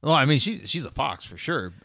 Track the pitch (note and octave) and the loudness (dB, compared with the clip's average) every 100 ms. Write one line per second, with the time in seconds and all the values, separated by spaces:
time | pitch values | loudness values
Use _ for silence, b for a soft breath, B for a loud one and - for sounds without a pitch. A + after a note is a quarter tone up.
0 | D#3 D#3+ C3+ C#3+ G#3 A3 F#2 F3 A2 - | 2 4 6 4 2 -4 -6 -6 -6 -4
1 | - F2 - E2+ - E3 F#2 F2+ | -4 -4 -12 -10 -4 -4 -6 -12